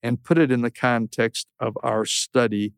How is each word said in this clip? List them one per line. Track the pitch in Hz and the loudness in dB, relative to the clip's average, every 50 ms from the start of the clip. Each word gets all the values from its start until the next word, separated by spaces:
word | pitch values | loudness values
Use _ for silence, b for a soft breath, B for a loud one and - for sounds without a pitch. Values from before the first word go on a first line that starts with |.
and | - 117 123 - | -2 -2 -4 -4
put | _ - 175 165 | _ 2 4 4
it | 160 131 | 4 4
in | 127 123 | 2 0
the | 120 120 | 0 -2
context | - - - 127 120 117 113 107 - - 117 113 - - - _ _ _ | -4 -2 0 0 2 0 -2 -4 -2 -2 -2 -2 -2 -6 -10 _ _ _
of | 113 113 107 - | -6 -6 -6 -4
our | - 120 110 110 107 | -4 -2 -2 -2 -2
study | - - - - - _ 127 120 110 104 101 104 104 - | -2 -2 -4 -6 0 _ 2 2 2 0 -2 -4 -4 -6